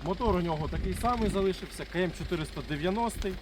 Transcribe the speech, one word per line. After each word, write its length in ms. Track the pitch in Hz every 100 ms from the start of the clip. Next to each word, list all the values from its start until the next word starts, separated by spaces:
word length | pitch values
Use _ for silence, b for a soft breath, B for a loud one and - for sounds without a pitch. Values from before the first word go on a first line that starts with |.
| 147
Мотор 300 | 185 240 180
у 60 |
нього 260 | 170 156 156
такий 260 | 165 185
самий 360 | 180 233 240 214
залишився, 560 | 196 190 185 - - 147
К 80 | 170
М 120 | 180 -
чотириста 440 | 160 170 151 - -
дев'яностий. 600 | 151 170 208 233 - 196 185